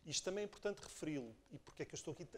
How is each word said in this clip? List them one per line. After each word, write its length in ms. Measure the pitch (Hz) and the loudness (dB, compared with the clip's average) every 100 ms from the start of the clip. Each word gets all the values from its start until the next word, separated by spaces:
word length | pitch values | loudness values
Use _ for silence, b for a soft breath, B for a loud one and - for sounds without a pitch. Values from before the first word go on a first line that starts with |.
| 156 | 0
isto 160 | 143 | 2
também 180 | - 196 | 4 2
é 40 | 202 | 0
importante 340 | - 208 196 | 2 2 2
referi-lo, 560 | - - 160 147 117 110 - | -4 -2 2 2 0 -6 -10
e 60 | 156 | -12
porque 240 | - - | -8 -6
é 20 | 143 | -4
que 80 | |
eu 40 | 233 | -4
estou 160 | - | -2
aqui 140 | 147 170 | -4 -4